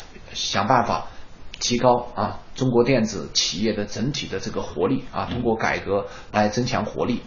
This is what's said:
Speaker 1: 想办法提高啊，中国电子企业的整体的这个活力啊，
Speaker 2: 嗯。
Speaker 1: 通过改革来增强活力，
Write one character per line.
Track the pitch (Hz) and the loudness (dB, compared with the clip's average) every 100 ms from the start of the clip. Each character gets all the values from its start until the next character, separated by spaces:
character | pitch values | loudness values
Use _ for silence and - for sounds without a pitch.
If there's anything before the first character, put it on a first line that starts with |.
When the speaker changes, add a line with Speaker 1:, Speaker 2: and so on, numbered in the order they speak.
| - - - | -14 -16 -12
Speaker 1:
想 | - - 101 107 | -8 -4 0 4
办 | 123 | 4
法 | 107 87 - - - - - - | 4 -2 -4 -12 -14 -14 -14 -4
提 | - 120 | 0 4
高 | 127 120 - | 6 4 2
啊， | - 98 - - | -2 -2 -4 -10
中 | - 131 | -2 2
国 | 117 | 4
电 | 120 127 | 6 4
子 | 107 95 71 | 2 -2 -4
企 | - - 87 | 0 0 0
业 | 110 | 0
的 | 101 | 0
整 | 101 107 127 | -2 -2 -2
体 | - 87 | -2 -4
的 | 95 | -4
这 | 107 | -4
个 | 95 | -4
活 | 104 - 98 | -4 0 2
力 | 135 - | 2 -2
啊， | - 95 | -4 -4
Speaker 2:
嗯。 | |
Speaker 1:
通 | 120 | 0
过 | 113 110 | 0 2
改 | 107 87 | 0 0
革 | 92 98 - - - | 0 0 -2 -10 -4
来 | 107 104 | 2 2
增 | 123 123 | 2 0
强 | - | 0
活 | - 67 92 | -2 0 0
力， | 120 | 0